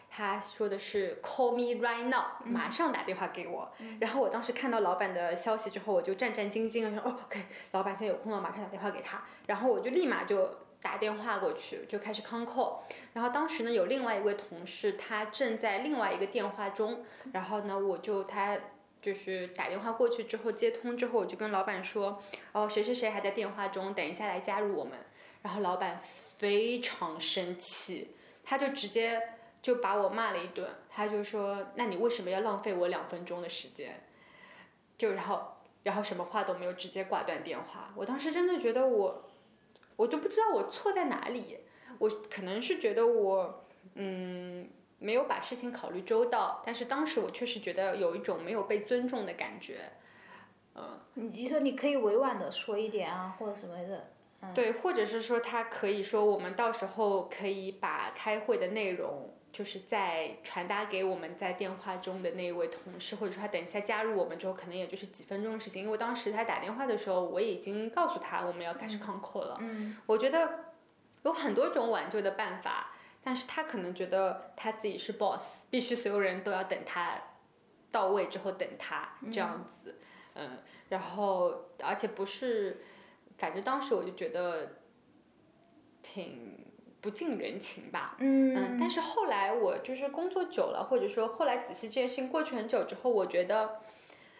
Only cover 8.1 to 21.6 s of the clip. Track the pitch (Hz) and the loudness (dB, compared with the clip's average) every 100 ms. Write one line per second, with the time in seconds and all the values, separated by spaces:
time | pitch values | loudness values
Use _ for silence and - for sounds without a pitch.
8.1 | 180 220 208 180 190 196 196 202 190 - | 0 0 -2 -2 -4 -6 -4 -4 -4 -6
9.1 | - - - - 196 254 202 214 277 320 | -8 -10 -16 -2 2 4 4 4 4 4
10.1 | 196 180 202 185 - - - 180 208 214 | 2 2 4 4 0 -14 -8 -6 0 0
11.1 | 208 226 202 180 104 - - - 208 214 | 0 0 2 2 0 -6 -8 -4 -4 -2
12.1 | 214 - 233 233 262 233 - - - - | -6 -4 -4 -2 2 0 0 -8 -14 -10
13.1 | - 240 269 311 - 233 233 180 269 247 | -2 0 2 0 0 2 4 4 4 2
14.1 | 208 208 202 - 170 180 - 214 196 - | 2 2 2 -4 -10 -10 -2 0 0 -2
15.1 | 214 214 - 262 220 226 196 269 277 202 | -2 -2 0 0 2 2 2 2 2 2
16.1 | 180 196 247 202 - 196 196 214 240 - | 2 0 0 -2 -2 -4 0 0 0 -8
17.1 | - 262 196 185 208 202 196 196 175 - | -14 -6 -6 -2 -2 0 0 2 0 0
18.1 | 196 190 208 202 208 - - - _ 208 | 0 0 0 2 0 -4 -16 -20 _ -4
19.1 | 196 - 190 180 - 160 190 220 226 240 | -4 -4 -4 -4 -4 -2 -2 -2 2 2
20.1 | 233 214 220 226 208 233 233 240 240 240 | 2 -2 -4 -2 2 2 2 -4 -2 2
21.1 | 226 180 - 214 196 | 2 0 -2 0 0